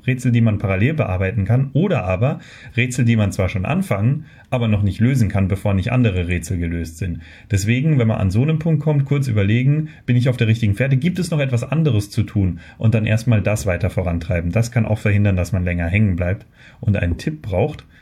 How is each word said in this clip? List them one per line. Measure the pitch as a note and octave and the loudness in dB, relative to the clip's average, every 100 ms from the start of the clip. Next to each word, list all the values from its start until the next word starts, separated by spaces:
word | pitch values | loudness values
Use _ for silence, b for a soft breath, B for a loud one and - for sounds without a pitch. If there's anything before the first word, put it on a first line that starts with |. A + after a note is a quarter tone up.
| - | -4
Rätsel, | B2+ B2+ | -2 2
die | A#2+ | 4
man | A2+ G2+ | 4 2
parallel | G2 F#2+ A#2+ D#3 | 0 0 0 0
bearbeiten | G#2+ F#2 F#2+ G#2+ G2 | -2 -2 -2 0 0
kann | B2 C3+ | 0 0
oder | C3+ G3 C#3+ | 0 0 0
aber | F#2 F#2 B2+ - B B B - | -2 0 0 -2 B B B -2
Rätsel, | B2+ B2 A#2 | -2 0 2
die | A2+ | 4
man | G2+ | 2
zwar | - F#2 | 0 -2
schon | F#2 - | -2 -2
anfangen, | F3+ F#3+ G2 A2 D3+ B B B | -2 -2 0 0 -2 B B B
aber | B2+ A#2 | -2 0
noch | G#2 | 2
nicht | G2+ F2+ | 0 2
lösen | A#2 C#3 G2 | 2 4 2
kann, | G2 F#2+ | 2 0
bevor | F#2+ G#2 | 0 0
nicht | G2 F2+ | 0 2
andere | B2+ A#2 F2+ F2 | 2 2 2 -2
Rätsel | F2 - F#2 | -2 -2 -4
gelöst | E2+ E2+ D#2+ E2 | -2 -4 -6 -8
sind. | F2 D#2+ B B B | -8 -8 B B B
Deswegen, | G2+ G2 B2 D#3 C#3 | -2 2 2 2 2
wenn | A2+ | 2
man | - | 2
an | F#2+ | 0
so | G2+ | 2
einem | D3 D#3 | 2 0
Punkt | E3+ D3+ | 0 0
kommt, | D#3 D3 C#3 | 0 0 0
kurz | C#3+ C3+ | 0 0
überlegen, | G#2+ G2 A#2 B2+ D3+ D#3 B B | 0 2 2 2 0 -2 B B
„Bin | B2 | 2
ich | C3 | 2
auf | A#2+ | 2
der | A2+ | 2
richtigen | A2+ G#2+ G2 | 2 2 0
Fährte? | C3+ C3 | 2 0
Gibt | E3+ F3+ | 0 -2
es | F3 | -2
noch | D3+ | -2
etwas | C3+ A#2+ | 0 -2
anderes | B2 D#3 D#3 G#2+ G2+ | -2 0 2 2 0
zu | - | -2
tun?“ | G2+ G#2+ F#2+ E2 B B | -2 0 0 -2 B B
Und | A2 A2 | 2 2
dann | G#2+ | 2
erstmal | A2 B2 G#2+ | 0 2 0
das | G2 G#2+ G2 | 2 -2 -2
weiter | F2 F2+ | -2 -2
vorantreiben. | - F2 F2 - F2 E2+ | -2 -2 -2 -2 -2 0
Das | G2 A#2 | 0 0
kann | A#2+ A2 | 0 0
auch | G#2+ | 0
verhindern, | G#2 G2+ G2+ F#2 | 0 2 2 0
dass | F2 | 0
man | F#2 | -2
länger | F2+ F2 E2+ | -2 -2 0
hängen | G2+ G#2+ F2 | 2 2 0
bleibt | F2 G2+ - B B B | -2 -4 -8 B B B
und | - F#2+ | -2 0
einen | F2 F2 | 0 -4
Tipp | - D#2 | -6 -8
braucht. | - F#2 D3 - - B | -4 -2 -2 -4 -16 B